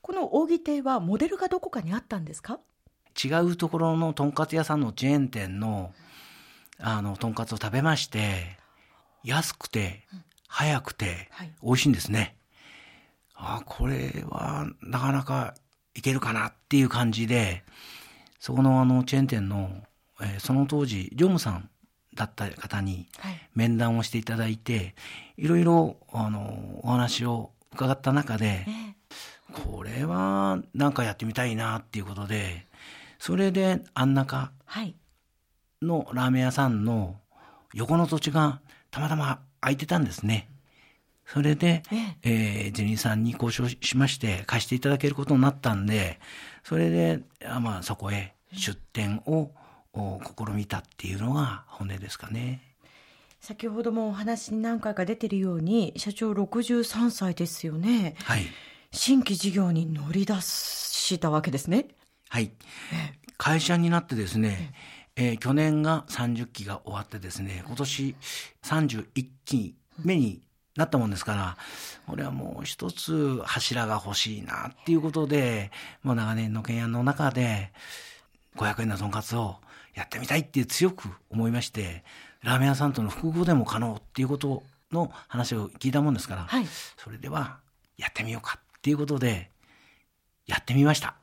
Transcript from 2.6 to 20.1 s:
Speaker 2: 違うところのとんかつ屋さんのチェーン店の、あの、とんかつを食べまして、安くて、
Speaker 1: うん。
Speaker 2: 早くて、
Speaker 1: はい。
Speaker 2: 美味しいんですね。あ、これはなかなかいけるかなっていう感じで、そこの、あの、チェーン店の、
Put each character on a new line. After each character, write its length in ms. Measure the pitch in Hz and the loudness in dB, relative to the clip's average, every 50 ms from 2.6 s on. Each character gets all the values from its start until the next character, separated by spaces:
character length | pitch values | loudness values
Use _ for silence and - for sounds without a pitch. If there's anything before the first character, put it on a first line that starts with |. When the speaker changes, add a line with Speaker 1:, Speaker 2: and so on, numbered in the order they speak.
| _ _ _ _ _ _ _ _ _ _ _ - - | _ _ _ _ _ _ _ _ _ _ _ -4 -2
Speaker 2:
違 60 | 135 147 165 | 2 4 4
う 160 | 175 175 175 | 4 4 2
と 120 | 170 170 160 | 2 0 0
こ 100 | - 165 | 2 2
ろ 180 | 165 165 160 160 | 2 4 4 4
の 160 | 165 160 151 | 2 2 2
と 100 | - 143 | 2 0
ん 80 | 147 147 | 0 2
か 140 | - 156 | 0 0
つ 100 | 156 - | 0 2
屋 80 | 160 160 | 0 2
さ 120 | - 151 | 2 2
ん 40 | 151 | 2
の 120 | 143 113 104 | 2 0 -2
チ 160 | - 127 135 | 0 2 4
ェ 60 | 143 | 4
ー 20 | 147 | 4
ン 100 | 139 123 | 4 2
店 320 | 123 117 98 92 92 98 | -2 -4 -6 -4 -4 -4
の、 320 | 107 110 107 101 92 82 90 _ - - - - - - - - - - - - _ - - _ | -2 -2 -2 -2 -4 -6 -10 _ -20 -20 -20 -20 -20 -20 -20 -20 -20 -20 -20 -20 _ -20 -18 _
あ 240 | - - 110 107 101 | -2 -2 0 0 -2
の、 160 | 101 101 - | -2 -4 -2
と 100 | - 113 | -2 -4
ん 60 | 110 | -2
か 100 | - 113 | -2 -4
つ 80 | - 113 | -4 -6
を 60 | 104 | -6
食 120 | - 107 | -4 -2
べ 120 | 104 131 139 | 0 2 4
ま 120 | 160 156 | 4 2
し 100 | 139 - | 2 0
て、 500 | - - 110 104 104 98 92 87 87 92 - _ _ _ _ _ _ _ _ _ _ _ _ _ | -2 -2 -2 0 0 0 -2 -4 -6 -10 -16 _ _ _ _ _ _ _ _ _ _ _ _ _
安 280 | 117 127 151 160 - - | -2 0 0 0 -2 -6
く 160 | _ - - | _ -12 -6
て、 380 | - 113 101 90 92 101 _ _ - | -2 -2 -2 -2 -4 -8 _ _ -20
Speaker 1:
う 20 | |
ん。 80 | 190 - _ _ _ _ _ | -20 -20 _ _ _ _ _
Speaker 2:
早 320 | - - 147 151 147 135 | -4 -2 0 2 2 0
く 140 | - - - | -2 -6 -8
て、 340 | _ 107 95 87 87 92 - - | _ -4 -4 -4 -6 -10 -14 -16
Speaker 1:
は 120 | - 185 | -16 -16
い。 80 | 160 - _ - | -16 -16 _ 0
Speaker 2:
美 80 | 113 127 | 2 2
味 40 | |
し 100 | 127 - | 4 6
い 20 | 147 | 4
ん 20 | 123 | 4
で 80 | 92 | 4
す 100 | - - | 2 -2
ね。 260 | 107 110 101 - - _ _ _ _ _ - - - - - - - - _ _ _ _ _ _ _ | 0 0 0 -2 -4 _ _ _ _ _ -20 -20 -20 -20 -20 -20 -20 -20 _ _ _ _ _ _ _
あ、 280 | - - - - 117 - | -14 -10 -8 -8 -8 -8
こ 220 | - - - 123 | -12 -4 -2 0
れ 380 | 127 135 131 131 135 - 147 156 156 | 0 0 -2 -4 -6 -6 -8 -8 -6
は 380 | - - - - 147 147 151 - - _ - | -6 -4 -4 -4 -4 -4 -6 -6 -8 _ -12
な 160 | - - 123 | -6 -4 -2
か 140 | 127 135 139 | 0 2 2
な 100 | 135 135 | 2 0
か 320 | - 135 135 127 110 - - _ _ _ _ _ _ _ | 0 -2 -2 -2 -4 -8 -14 _ _ _ _ _ _ _
い 80 | - - | -4 -2
け 100 | 135 131 | 0 0
る 80 | 131 | 0
か 140 | - 117 110 | 0 0 -2
な 140 | 110 104 - | -2 -2 -4
っ 40 | _ _ _ _ | _ _ _ _
て 80 | - | 6
い 60 | 143 131 | 6 6
う 60 | 123 | 6
感 200 | - 120 123 117 | 4 2 2 2
じ 160 | 107 110 113 | 2 0 0
で、 380 | 110 123 120 113 95 87 90 - - - - - - - - - - - - - - _ _ | 2 2 2 2 2 0 -4 -8 -16 -20 -20 -20 -20 -18 -20 -20 -20 -20 -20 -20 -20 _ _
そ 160 | - - 131 | -8 -2 2
こ 80 | 127 135 | 6 6
の、 200 | 135 131 131 131 | 8 8 8 6
あ 20 | |
の、 180 | 127 127 127 127 | 6 6 6 4
チ 120 | 127 - | 4 4
ェ 20 | 135 | 2
ー 40 | 135 | 4
ン 40 | |
店 220 | 135 127 110 98 98 | 4 2 0 0 0
の、 340 | 101 101 98 92 95 95 - _ _ _ _ _ | -2 -2 -2 -4 -6 -10 -14 _ _ _ _ _